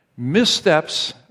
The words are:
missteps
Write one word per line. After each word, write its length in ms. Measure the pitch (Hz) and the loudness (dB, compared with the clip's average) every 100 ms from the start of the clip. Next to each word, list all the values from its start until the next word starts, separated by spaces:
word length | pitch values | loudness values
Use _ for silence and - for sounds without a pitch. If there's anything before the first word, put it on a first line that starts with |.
| _ - | _ -10
missteps 960 | 123 180 240 - 202 151 - - - - _ | -2 0 2 0 2 2 0 -6 -6 -10 _